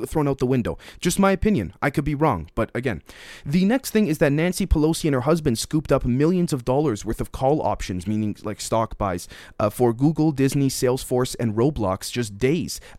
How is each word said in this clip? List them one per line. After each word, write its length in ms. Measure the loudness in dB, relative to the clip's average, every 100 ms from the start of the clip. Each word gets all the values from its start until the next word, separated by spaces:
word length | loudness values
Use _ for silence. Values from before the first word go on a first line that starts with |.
| 0
thrown 220 | -2 0
out 100 | 0
the 80 | 0
window. 320 | 0 0 -6 -12 -4
Just 180 | -2 2
my 140 | 2
opinion. 420 | 2 2 0 -2 -2
I 80 | -2
could 160 | 0 0
be 100 | 2
wrong, 340 | 2 0 -2 -4
but 140 | -4 -4
again. 260 | -4 -6 -10 -20 -20 -14 -2
The 200 | 2 2
next 260 | 2 2
thing 160 | 2 2
is 120 | 2
that 120 | 2
Nancy 360 | 4 0 0 2
Pelosi 380 | 4 4 2 0
and 100 | 0
her 60 |
husband 360 | 2 2 2 -2
scooped 340 | -2 -2 0
up 140 | 0 2
millions 480 | 2 2 2 0
of 120 | -2 0
dollars 380 | 0 0 -2
worth 160 | -4 -6
of 100 | -6
call 300 | -2 0 0
options, 440 | 0 -4 -6 -6 -2
meaning, 300 | -2 -2 -4
like, 180 | -8 -10
stock 360 | -2 -2 -2 -2
buys, 300 | -4 -4 -8 -16 -12 -2
uh, 120 | -2
for 200 | 2 2
Google, 400 | 4 2 2 0
Disney, 380 | 2 2 2 0
Salesforce, 640 | 0 0 0 0 0 0 -2
and 160 | -2 2
Roblox 560 | 0 0 -2 -2 -4
just 260 | -6 -6 -2
days 420 | 0 0 -4 -10 -16